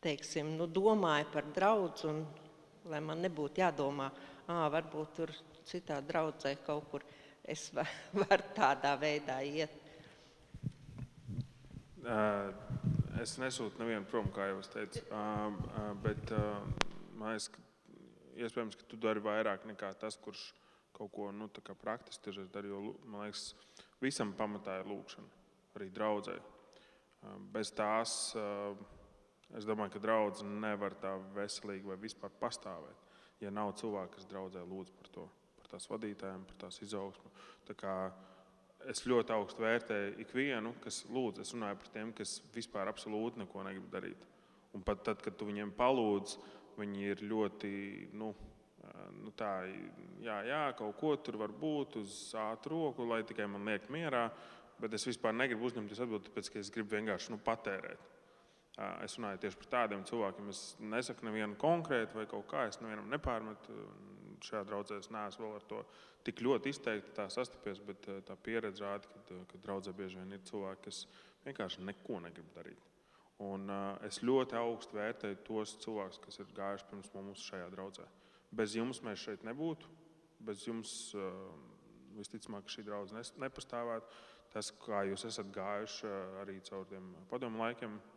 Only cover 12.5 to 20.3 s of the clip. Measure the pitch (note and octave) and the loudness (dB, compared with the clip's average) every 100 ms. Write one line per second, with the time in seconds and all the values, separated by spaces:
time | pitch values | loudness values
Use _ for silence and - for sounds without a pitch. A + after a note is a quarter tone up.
12.5 | F#2+ - - - - - G#2+ A#2 - C3 | -4 -2 2 4 6 4 2 -2 0 0
13.5 | B2+ A2 - A#2 A2 F#2+ A#2+ G2+ G2+ G2 | 0 -2 0 0 2 2 2 2 2 2
14.5 | G2 G2 A2 G#2 - - G#2+ G#2+ G#2+ G#2+ | 2 -4 -4 -4 -6 -4 -2 0 2 0
15.5 | G2+ - G#2+ G#2 G2+ G#2+ G#2 - A2 G#2 | 0 -2 -2 -2 2 0 0 2 4 4
16.5 | G#2 G2+ - - - - A2+ A2 A2 - | 2 -2 2 2 2 -8 -4 -2 -2 -4
17.5 | - - _ - - - - B1+ C2 A#2 | -8 -20 _ -20 -20 -20 -20 -16 -4 -2
18.5 | B2 A2 F#2+ - A2 A2+ G#2+ G#2+ G#2+ A2 | 0 -2 -4 -12 2 4 4 4 4 4
19.5 | F#2+ A2 G2+ G2+ F#2+ A2 - - | 2 -4 -4 -4 -2 -4 -4 -10